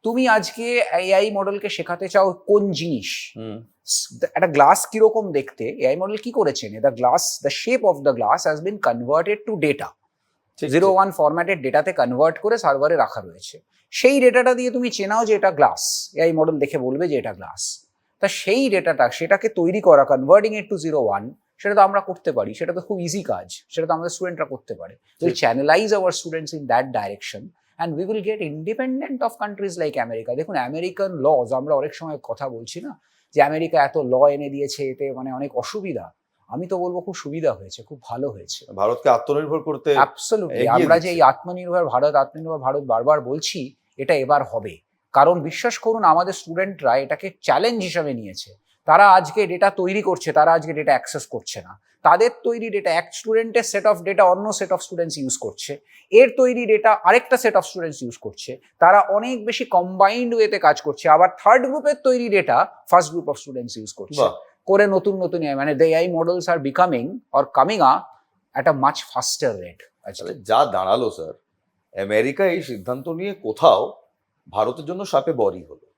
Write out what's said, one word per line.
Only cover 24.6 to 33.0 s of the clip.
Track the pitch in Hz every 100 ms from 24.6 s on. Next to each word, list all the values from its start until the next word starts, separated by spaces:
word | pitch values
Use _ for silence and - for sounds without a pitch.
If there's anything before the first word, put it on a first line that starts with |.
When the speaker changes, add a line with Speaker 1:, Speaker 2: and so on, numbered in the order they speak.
| -
Speaker 1:
পারে। | 95 85 _ _ _
We'll | 175
Speaker 2:
ঠিক। | -
Speaker 1:
channelize | 131 120 147 165 214 208
our | 185 165
students | 170 160 151 160
in | 135
that | 120 131 120
direction | 101 101 - 101 - _ _ -
and | 170 151
we |
will | 190 220
get | 190 214 165
independent | 156 160 226 262 262 294 254
of | 233 -
countries | 208 202 196 175
like | 151 143 117
America। | 117 110 123
দেখুন, | 156 160
আমেরিকান | 123 156 180 180 196
লজ, | 165 139 143 117
আমরা | 131 143
অনেক | 143 147
সময় | - 165 151
কথা | - 113 139
বলছি | 117 117 175
না | 277 -